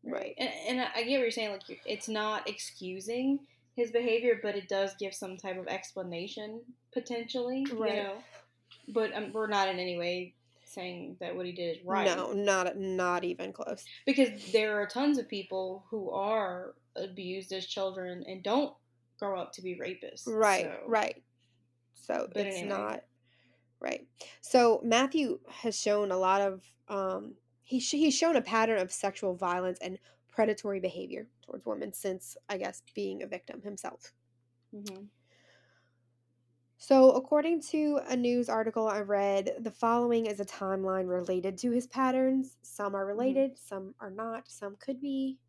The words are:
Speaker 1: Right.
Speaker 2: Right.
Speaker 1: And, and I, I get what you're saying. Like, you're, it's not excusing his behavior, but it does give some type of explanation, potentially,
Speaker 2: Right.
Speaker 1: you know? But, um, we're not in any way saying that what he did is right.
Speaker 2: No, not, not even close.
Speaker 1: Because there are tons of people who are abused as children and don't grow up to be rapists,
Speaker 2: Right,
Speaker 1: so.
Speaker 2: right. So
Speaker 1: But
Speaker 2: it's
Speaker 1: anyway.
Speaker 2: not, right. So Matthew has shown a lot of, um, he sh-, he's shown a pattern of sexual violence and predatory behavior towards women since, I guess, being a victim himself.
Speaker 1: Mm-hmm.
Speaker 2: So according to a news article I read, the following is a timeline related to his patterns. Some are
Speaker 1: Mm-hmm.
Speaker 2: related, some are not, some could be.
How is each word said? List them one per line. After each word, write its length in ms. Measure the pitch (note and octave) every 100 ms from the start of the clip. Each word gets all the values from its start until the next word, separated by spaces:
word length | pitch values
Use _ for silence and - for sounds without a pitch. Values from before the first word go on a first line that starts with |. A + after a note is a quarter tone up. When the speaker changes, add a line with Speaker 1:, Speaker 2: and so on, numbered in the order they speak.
Speaker 1:
Right. 80 | B3
Speaker 2:
Right. 220 | - - -
Speaker 1:
And, 120 | B3+ - G#3
and 120 | B3+
I, 80 | B3 -
I 60 |
get 80 | A#3 C4+
what 60 |
you're 80 | A#3+
saying. 200 | A3+ G#3+
Like, 160 | G3 -
you're, 100 | - -
it's 220 | G#3 -
not 400 | A3 G#3+ G#3+ -
excusing 920 | G#3 - - F#3 F#3 G3+ A#3+ C4 C#4 - _ _
his 160 | - A#3
behavior, 480 | A#3 A#3+ A3+ B3 A3
but 120 | G#3+
it 140 | G3+ F#3
does 260 | G3 G3 G3
give 140 | G3
some 220 | - F#3+ F#3
type 200 | G3 F#3
of 80 | F3+
explanation, 920 | F#3+ - - F3+ E3+ G3 - G#3+ A3+ A#3+ - _
potentially, 760 | - A#3+ A#3 A3+ C4 A#3+ C4 C#4
Speaker 2:
Right. 220 | A#3 G#3+ G3+
Speaker 1:
you 60 |
know? 120 | G3+ G3+ - - - _ _ - -
But, 260 | A3+ G#3+
um, 180 | - G#3
we're 160 | G#3+ G#3+
not 200 | G3+ F#3+
in 100 | F#3
any 180 | F3+ F3
way 360 | F3 F3+ F3+ _ _ _
saying 540 | - - F3+ F3+ F3 F3+
that 160 | F3 F3+
what 80 |
he 80 | F3+
did 240 | F3 F3 D#3+
is 80 |
right. 220 | F3+ F#3+ G3
Speaker 2:
No, 260 | F3 -
not, 440 | G3 G3+ F#3+ F3+ G3
not 460 | F#3+ F#3 F3+ F3
even 280 | F3 F3+ F#3
close. 320 | F#3+ - - - - -
Speaker 1:
Because 440 | C4 B3+ G#3 -
there 280 | A3 G#3+ G#3
are 60 | G#3
tons 320 | A#3+ D4 C#4+
of 100 | G#3+
people 560 | G3+ F#3 F#3+ F#3 F#3 -
who 200 | A3 F#3+
are 640 | - G3 A3 G3 F3+ F#3 - _ -
abused 560 | G3 F#3 F3+ F#3+ F#3+
as 140 | F#3+ F#3
children 580 | - F#3+ F#3+ F3+ F3+ -
and 160 | F#3+
don't 320 | F#3 A#3+ C#4+ - _ _ _ _
grow 200 | G3+ F#3+
up 140 | F3
to 100 | -
be 140 | F#3 F3+
rapists, 500 | - F#3 - - -
Speaker 2:
Right, 380 | A3 G#3+ F#3+
Speaker 1:
so. 160 | D#3+ E3 -
Speaker 2:
right. 360 | A3+ G#3 - _ _ _ _ _ _ _
So 360 | - - - -
Speaker 1:
But 140 | G#3 G3+
Speaker 2:
it's 100 | F#3
Speaker 1:
anyway. 140 | G3+
Speaker 2:
not, 340 | G3 G#3 - - _ _ _ _ _ _ _
right. 260 | - - - _ - -
So 400 | - B3+ A#3+ A3+
Matthew 560 | A#3 A3+ C4+ D#4+ C4+ - -
has 300 | - A#3+ -
shown 320 | - G#3 G3+
a 60 | F#3
lot 240 | F#3 G3
of, 220 | G3 F#3+ - _ _
um, 460 | G3+ F#3+ F#3 G#3+ - _ _
he 160 | _ C4
sh-, 140 | B3
he's 240 | D4 D#4 C4
shown 200 | E4 D4
a 60 |
pattern 360 | - A3+ A3+ A3
of 120 | F#3
sexual 440 | - G3+ G3 G3+
violence 440 | F3+ F#3 F3+ F#3 F3+
and 160 | - F#3+ _ _ _
predatory 500 | - G#3+ G#3+ G#3+ G3
behavior 480 | F#3 - F#3 - A#3 _
towards 220 | - - A3+
women 260 | G#2+ G#3
since, 440 | F#3+ G3+ F#3 - - _
I 80 | G3
guess, 260 | F#3+ - -
being 280 | - G3 F#3+
a 40 | -
victim 340 | F#3+ - -
himself. 520 | G3+ G3+ - - - _ _ _ _ _ _
Speaker 1:
Mm-hmm. 300 | G#3+ G3+ F#3+ G#3 _ _ _ _ _ _ _ _ _ _ _ _ _ _ _ _ _
Speaker 2:
So 340 | - C4+ C4
according 480 | B3 C4 D4 D#4 E4+ -
to 300 | D#4 D4+ D4 -
a 80 | B3+
news 320 | A#3+ B3 A#3+
article 400 | A3+ A3 A3+ A3
I 140 | G#3
read, 500 | G3+ G3+ G3+ G3 G3 -
the 100 | A3+
following 560 | - A#3 A#3 A#3+ A#3 A3+
is 140 | G3+
a 40 |
timeline 640 | G3 - F#3+ F#3+ F#3+ F#3+ F#3
related 480 | F3+ F3 F3+ F#3 F#3
to 120 | B3
his 160 | A#3+ B3
patterns. 680 | C4 C4 C4 C4 C4 C4 -
Some 340 | - - G3+ G3
are 60 |
Speaker 1:
Mm-hmm. 60 | G3
Speaker 2:
related, 480 | G#3 B3+ C4+ C4+ C4
some 380 | - G3 F#3+ -
are 100 | G3
not, 400 | F#3+ A3+ A3+ -
some 240 | - G3+ G3+
could 200 | - C4
be. 380 | C#4 C4+ C4+ C4+